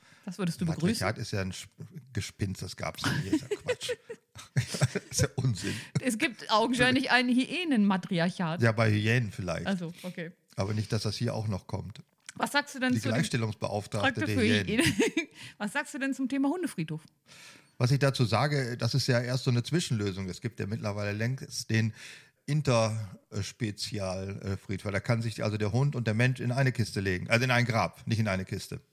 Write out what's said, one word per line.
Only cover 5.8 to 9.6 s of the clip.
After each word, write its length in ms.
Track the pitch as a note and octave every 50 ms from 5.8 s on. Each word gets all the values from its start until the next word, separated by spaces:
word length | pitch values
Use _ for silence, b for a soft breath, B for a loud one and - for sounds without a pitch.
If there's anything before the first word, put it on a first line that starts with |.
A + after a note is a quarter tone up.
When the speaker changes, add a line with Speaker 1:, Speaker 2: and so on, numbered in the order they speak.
| B B B -
Speaker 1:
Es 160 | - B3+ A3 G#3+
gibt 320 | D#4 C4 G#3+ - - -
augenscheinlich 600 | A3 G#3+ A3+ B3+ B3+ A#3 B3 B3+ B3+ C4+ B3+ -
ein 160 | A#3 B3 B3 B3+
Hyänenmatriarchat. 1300 | A#3 B3+ C4 - C4 F4 F#4 D#4+ C4 G#3+ G3+ G3+ F#3+ F#3 - - F#3+ E3 E3 F#3 - - F3+ D#3 E3 F3+
Speaker 2:
Ja, 120 | A2+ A#2
bei 180 | G#2+ A2+ A2+ G#2+
Hyänen 400 | G#2 G#2+ G#2 A2+ A#2+ B2+ A#2 G2
vielleicht. 340 | - - F#2 F2 E2 E2